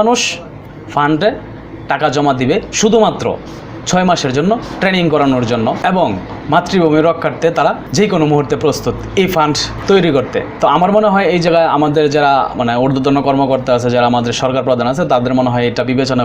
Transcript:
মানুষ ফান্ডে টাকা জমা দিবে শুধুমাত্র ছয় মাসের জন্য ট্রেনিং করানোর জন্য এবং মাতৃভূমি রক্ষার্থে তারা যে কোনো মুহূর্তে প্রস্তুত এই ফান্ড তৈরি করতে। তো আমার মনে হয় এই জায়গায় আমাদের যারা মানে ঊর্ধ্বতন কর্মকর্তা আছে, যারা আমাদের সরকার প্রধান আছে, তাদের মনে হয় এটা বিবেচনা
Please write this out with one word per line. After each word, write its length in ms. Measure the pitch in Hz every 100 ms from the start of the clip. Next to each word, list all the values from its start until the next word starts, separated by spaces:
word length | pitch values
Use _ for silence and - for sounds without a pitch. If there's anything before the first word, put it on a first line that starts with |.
মানুষ 180 | 220 240 - - - - - - -
ফান্ডে 380 | - 147 151 202 269 - - - - -
টাকা 160 | 139 151 143
জমা 180 | 147
দিবে 220 | 127 127 185 - -
শুধুমাত্র 460 | 214 220 202 143 113 90 - - - - -
ছয় 160 | 180 185
মাসের 240 | 170 143 127
জন্য 140 | 170 233 - -
ট্রেনিং 220 | 196 185 170
করানোর 320 | 147 139 131 120
জন্য 160 | 120 113 - -
এবং 160 | 185 147 98 - - -
মাতৃভূমি 460 | 147 - 190 165 151
রক্ষার্থে 460 | 165 165 160 123 165 151
তারা 140 | 151 220 - 127
যে 80 | 202
কোনো 180 | 180 151
মুহূর্তে 240 | 147 139 147
প্রস্তুত 320 | 156 131 123 113 - -
এই 60 | 185
ফান্ড 220 | 170 151 147 - - -
তৈরি 200 | 196 170 135
করতে। 240 | 120 101 92 -
তো 40 | 147 147
আমার 160 | 180 202
মনে 100 | 214
হয় 120 | 196 190
এই 60 | 180 165
জায়গায় 220 | 165 160 143
আমাদের 260 | 151 147 151 147
যারা 180 | 143 135 120 95
মানে 120 | 120 120
ঊর্ধ্বতন 320 | 131 135 135 139 135
কর্মকর্তা 440 | 135 139 131 127 123
আছে, 120 | 120 123
যারা 120 | 120
আমাদের 220 | 120 120 117
সরকার 220 | 131 131
প্রধান 240 | 123 123 120
আছে, 160 | 135 160
তাদের 200 | 131 123 127
মনে 100 | 127
হয় 120 | 123 120
এটা 140 | 117 123
বিবেচনা 320 | 127 131 127